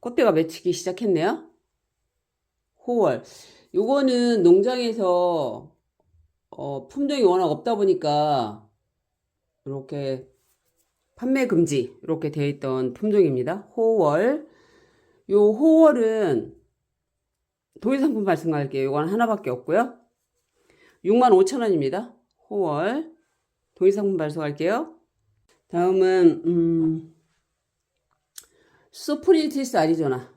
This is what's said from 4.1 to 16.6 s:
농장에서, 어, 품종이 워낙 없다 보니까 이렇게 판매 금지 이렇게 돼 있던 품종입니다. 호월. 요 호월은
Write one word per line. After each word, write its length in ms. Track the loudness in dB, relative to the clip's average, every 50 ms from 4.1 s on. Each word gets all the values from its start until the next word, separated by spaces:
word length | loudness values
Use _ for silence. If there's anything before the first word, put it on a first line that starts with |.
| 2 2 2 2 2 4 6
농장에서, 1300 | 6 6 6 4 2 -2 -2 -2 -4 -4 -2 0 0 2 2 2 0 0 -2 -4 -6 -8 -10 -16 -20 _ _ _ _ _ _ _ _ _ _ _ _ _ _ _ _
어, 380 | -16 -14 -12 -10 -10 -10 -12 -14
품종이 340 | -8 -6 -4 -4 -2 2 4
워낙 220 | 4 4 4 2
없다 300 | 0 -2 -2 -4 -4 -2
보니까 920 | 0 2 0 0 0 0 -2 0 0 0 0 0 -2 -2 -4 -8 -14 -20 _ _ _ _ _ _ _ _ _ _ _ _ _ _ _ _ _ _ _ _
이렇게 640 | -12 -12 -12 -12 -12 -10 -8 -6 -6 -6 -8 -10 _ _ _ _ _ _ _ _ _ _ _ _ _ _ _ _ _ _
판매 320 | _ -4 -2 0 0 0 0
금지 480 | 2 0 2 2 0 -2 -2 -4 -8 -18 -8
이렇게 280 | -6 -6 -6 -6 -8
돼 160 | -4 -4 -4 -4
있던 440 | -4 -6 -6 -6 -4 -2 -4 -4 -6
품종입니다. 760 | -6 -4 -2 2 4 2 2 2 -2 -4 -6 -6 -8 -10 -14 _
호월. 720 | -2 0 0 2 2 2 2 2 2 0 0 -2 -4 -6 -14 _ _ _ _ _ _ _ _ _ _ _ _ _ _ _ _
요 220 | 2 4 4 4
호월은 1000 | 2 2 4 4 6 8 8 6 6 4 0 0 0 0 0 0 0 -2 -4 -6 -16 -20